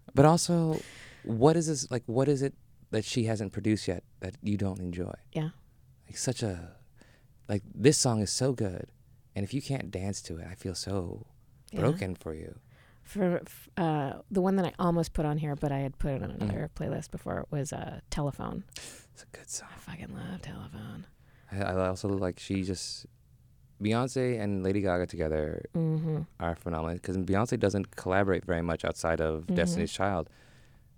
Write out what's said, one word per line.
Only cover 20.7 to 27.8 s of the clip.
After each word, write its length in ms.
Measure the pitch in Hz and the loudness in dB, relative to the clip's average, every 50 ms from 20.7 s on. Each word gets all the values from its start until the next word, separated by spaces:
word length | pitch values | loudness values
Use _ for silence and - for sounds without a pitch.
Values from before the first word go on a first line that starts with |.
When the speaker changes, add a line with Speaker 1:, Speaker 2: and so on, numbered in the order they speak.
| - 107 107 107 107 110 - - - - - - - - - - 95 | -12 -12 -12 -12 -12 -12 -14 -16 -20 -20 -20 -20 -20 -20 -16 -10 -6
Speaker 1:
I, 60 | 98 98 | -4 -2
I 240 | 95 90 92 92 92 | 0 2 2 2 2
also 200 | 95 95 - 101 | 2 0 0 0
like, 320 | 101 95 98 90 87 - | 0 2 2 0 -2 -4
she 240 | - - 98 98 92 | -4 -2 0 0 0
just, 420 | 92 95 87 - - - - - - - - - - - - - - - - - - - - 101 | 0 -2 -4 -4 -8 -10 -12 -14 -18 -20 -20 -20 -20 -20 -20 -20 -20 -20 -20 -20 -20 -8 -2 0
Beyonce 560 | 104 110 117 127 131 - 131 127 127 123 113 | 2 2 2 2 2 0 0 2 2 2 0
and 240 | 104 101 101 95 92 | 0 0 0 2 2
Lady 200 | 95 98 104 98 | 4 4 4 4
Gaga 240 | 95 87 90 90 | 4 4 2 2
together 580 | 85 - 85 80 78 78 78 76 76 82 - - - - | 0 0 -2 0 2 2 2 2 0 -2 -4 -6 -4 -2
Speaker 2:
Mm-hmm. 440 | 170 165 160 160 156 160 160 156 151 160 - - - | 0 2 2 2 0 0 0 -2 -2 -4 -6 -6 -4
Speaker 1:
are 160 | - 85 85 | -2 -2 -2
phenomenal, 440 | - - 87 85 80 80 82 85 87 | -2 -2 -2 -2 0 0 -2 -2 -4
'cause 180 | - - 90 | -4 -2 -2
Beyonce 420 | 95 92 87 92 98 113 123 127 113 | 0 2 2 4 4 2 2 2 2
doesn't 380 | 104 101 98 101 | 2 4 4 2